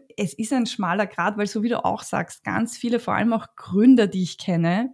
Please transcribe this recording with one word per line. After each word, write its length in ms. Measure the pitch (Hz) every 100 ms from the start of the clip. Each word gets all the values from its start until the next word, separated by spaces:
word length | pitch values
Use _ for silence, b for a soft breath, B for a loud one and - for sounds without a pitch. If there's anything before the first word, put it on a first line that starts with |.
| - -
es 160 | 202
ist 180 | - 214
ein 140 | 262
schmaler 420 | 220 - 180 190 202
Grat, 300 | - 185 208
weil 100 | 202
so 160 | 220
wie 60 | 233
du 140 | 233
auch 200 | - 208
sagst, 400 | - 196 175 -
ganz 340 | - 196 233 -
viele, 220 | 240 233
vor 160 | -
allem 180 | 202 226
auch 220 | 226 -
Gründer, 520 | - - 190 247 247 202
die 160 | 190
ich 140 | 180 -
kenne, 560 | - 170 165 190 254